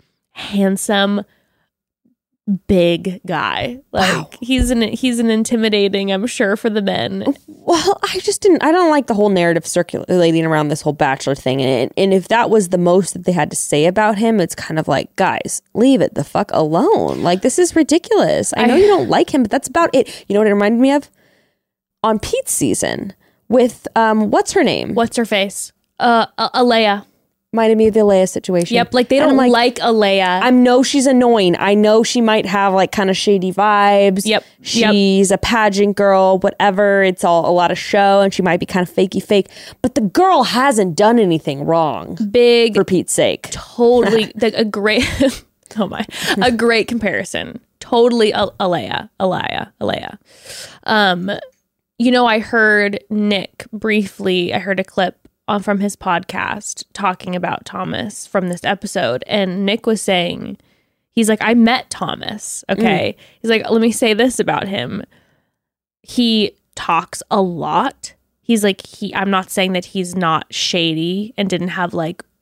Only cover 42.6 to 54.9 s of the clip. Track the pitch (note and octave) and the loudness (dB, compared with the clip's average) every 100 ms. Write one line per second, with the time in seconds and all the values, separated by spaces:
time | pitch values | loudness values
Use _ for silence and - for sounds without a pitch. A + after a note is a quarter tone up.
42.6 | A#3 G3+ F#3+ F3+ - - B2 D2+ - - | 2 2 0 0 0 0 0 -2 -8 -14
43.6 | - - A#3 B3 G3+ A3+ G#3+ G#3+ A3+ - | -10 0 4 4 4 2 -2 -2 -2 0
44.6 | A3 G3+ G#3 G#3+ - - C4+ - - _ | -2 -2 -2 0 -2 0 0 -2 -12 _
45.6 | _ G#3+ G3 - G#3+ - - - B3+ A#3 | _ -6 -6 -6 -10 -8 -4 0 0 0
46.6 | A#3 A3+ - A#3 G#3 E3+ F#3 E2 F2 - | 0 0 -2 -4 -4 -4 -6 -8 -10 -14
47.6 | _ _ - A#3+ A#3+ A#3+ G#3+ - G3+ - | _ _ -2 2 4 4 2 0 -4 -2
48.6 | G3 E3+ - - G#3+ - F#3+ F3+ - - | -2 -2 -4 -8 -10 -4 -4 -2 -6 -8
49.6 | - - G2+ - - - _ _ - - | -10 -8 -6 -6 -10 -16 _ _ -20 -20
50.6 | - - - A3 G3+ F3+ F#3 G#3 C5 _ | -20 -12 -2 0 2 0 -4 -10 -14 _
51.6 | _ _ _ - A#3+ B3 A#3+ A3 G#3+ A#3 | _ _ _ -4 0 2 2 0 -2 0
52.6 | G#3+ G#3 G3+ G3+ - G#3+ G#3 G3+ - - | 2 2 0 -4 -6 -2 0 -2 -4 -14
53.6 | - G#3+ A3 G#3+ G3 - G3 F3+ F3 - | -18 -8 -2 -2 -2 -4 -4 -2 -2 -4
54.6 | F#3 F#3+ F#3+ | -4 -6 -4